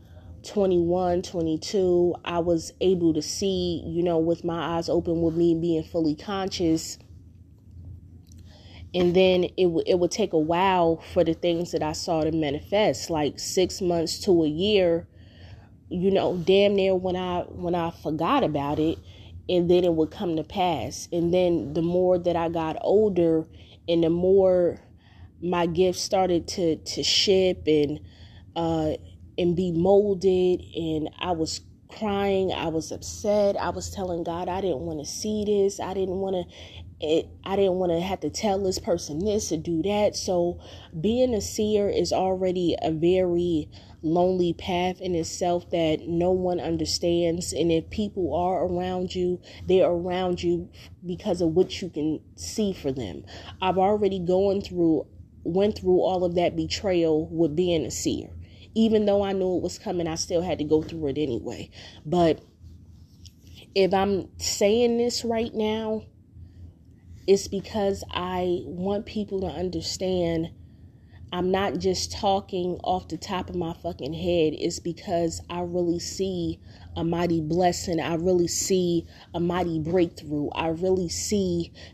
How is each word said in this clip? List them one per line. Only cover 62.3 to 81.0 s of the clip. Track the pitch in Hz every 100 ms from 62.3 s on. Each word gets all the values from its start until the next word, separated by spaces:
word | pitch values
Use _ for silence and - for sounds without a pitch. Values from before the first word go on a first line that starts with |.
| - - _ - - - - - - - - - - - 196
if | 185
I'm | 196 202 196 - -
saying | - - 202 226 240 233
this | 240 - 226
right | 226 233
now, | 214 214 220 220 220 - - - - - - - - - - - - -
it's | 196 -
because | 196 - 220 196 196 -
I | - 180 185 180 175
want | - 175 185 202 -
people | 214 202 190
to | 185
understand | 143 185 170 - - 185 185 170 165 165 - - - - - - - -
I'm | 180 185
not | 190 196 143
just | 190 180 -
talking | - 202 196 196 185 180 175
off | - 185 -
the | 160
top | - 185 -
of | 180
my | 165
fucking | 165 170 - 131
head. | 160 180 175 156 -
It's | 170 170
because | 175 165 - 170 170 - -
I | 175
really | 175 175 175 170
see | - - 190 180 165 165 - - - -
a | 165
mighty | 170 175 165
blessing. | 151 170 180 170 - 165
I | 135 165
really | 180 180 170
see | - - 190 175 170 - - -
a | 170
mighty | 175 180 175 160
breakthrough. | 156 185 170 - 151 147 143
I | - 165
really | 160 185 185